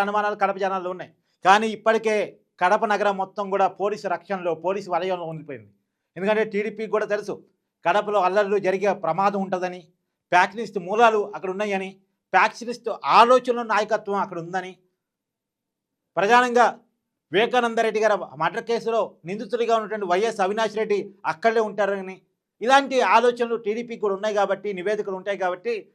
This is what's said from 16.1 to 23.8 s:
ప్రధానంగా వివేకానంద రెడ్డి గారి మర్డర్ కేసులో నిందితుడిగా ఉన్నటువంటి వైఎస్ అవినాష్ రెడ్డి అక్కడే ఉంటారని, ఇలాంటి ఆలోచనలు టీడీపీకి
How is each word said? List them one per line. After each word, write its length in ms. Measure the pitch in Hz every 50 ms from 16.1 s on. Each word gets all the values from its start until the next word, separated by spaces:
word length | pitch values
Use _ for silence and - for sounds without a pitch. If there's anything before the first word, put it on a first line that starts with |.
| _
ప్రధానంగా 500 | 165 185 202 233 240 247 247 240 247 233 196 139 - _ _ _ _ _ _ _ _ _ _ 151
వివేకానంద 460 | 185 226 233 - 247 233 233 226 226 226
రెడ్డి 140 | 220 202 214 214
గారి 120 | 214 208 190 165 - 135 143 160
మర్డర్ 220 | 175 175 226 220 -
కేసులో 300 | 233 220 - 226 226 226 190 - - _ - 165
నిందితుడిగా 460 | - - 247 196 - 240 240 226 233
ఉన్నటువంటి 320 | 226 214 185 214 214 202 175 175
వైఎస్ 280 | 185 214 226 214 208 190
అవినాష్ 340 | 185 208 220 226 214 214 214
రెడ్డి 180 | 220 202 208 196 165 - - _ - 147 160
అక్కడే 300 | - - 226 226 233 220 214
ఉంటారని, 480 | 196 208 202 190 202 196 190 185 185 - _ _ _ _ _ _ _ _ 196
ఇలాంటి 320 | 233 262 277 277 247 262 254 226 190 202
ఆలోచనలు 420 | 226 233 247 240 240 247 233 233 220 -
టీడీపీకి 380 | 202 208 247